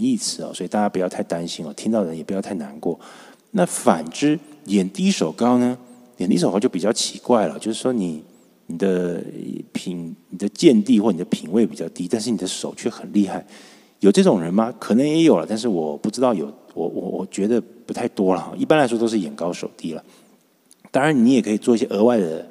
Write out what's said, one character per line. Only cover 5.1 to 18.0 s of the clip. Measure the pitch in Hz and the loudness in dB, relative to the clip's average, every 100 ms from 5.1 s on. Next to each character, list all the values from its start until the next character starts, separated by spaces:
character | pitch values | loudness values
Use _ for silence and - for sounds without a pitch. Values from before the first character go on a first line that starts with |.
| 190 82 | 2 0
高 | - 117 123 | 0 2 4
呢？ | 123 127 - - - - | 2 -2 -10 -20 -16 -6
眼 | 90 | 0
低 | 175 | 2
手 | 165 | 2
高 | 143 | 2
就 | 123 | 0
比 | - | 0
较 | 98 | -2
奇 | - - - | -2 -4 -4
怪 | - 123 90 | 0 2 2
了， | 73 | -4
就 | 104 | -6
是 | 110 | -4
说 | 131 | -2
你， | 123 90 78 - _ _ _ - | -2 -2 -6 -12 _ _ _ -12
你 | 82 | -4
的 | 98 92 90 87 107 - - - - | 0 0 -2 -6 -8 -12 -10 -10 -10
品， | - - 90 82 - _ | -10 -8 -8 -8 -14 _
你 | - | -6
的 | 101 | -6
见 | - 165 113 | 2 4 6
地 | 101 117 | 4 4
或 | 110 | 4
你 | 82 | 0
的 | |
品 | 87 - - | -2 -6 -2
味 | 101 110 | 0 0
比 | |
较 | - 82 | -2 -10
低， | - 90 | -8 -4
但 | 117 | -4
是 | 110 | -2
你 | 101 | -4
的 | 92 | -4
手 | - - - | -6 -10 -8
却 | 123 | -8
很 | - - | -8 -4
厉 | 104 98 | 0 0
害， | 85 - - - - _ _ | -2 -12 -20 -20 -20 _ _
有 | 98 | 4
这 | 110 | 6
种 | 190 113 | 6 4
人 | 82 | 2
吗？ | 95 113 - | 0 0 -2
可 | - 107 | 0 2
能 | 147 | 2
也 | 156 | 4
有 | 160 98 | 6 4
了， | 78 | 2
但 | 110 | -2
是 | 120 | -2
我 | 90 78 73 | -2 -2 -4
不 | - | -6
知 | 113 | 0
道 | 127 | 0
有， | 104 71 - - | 0 -4 -10 -14
我， | 87 82 | -8 -6
我， | - 95 - | -6 -6 -6
我 | - | -8
觉 | - 101 | -4 0
得 | 117 - - - | 0 -2 -12 -12
不 | |
太 | - | -6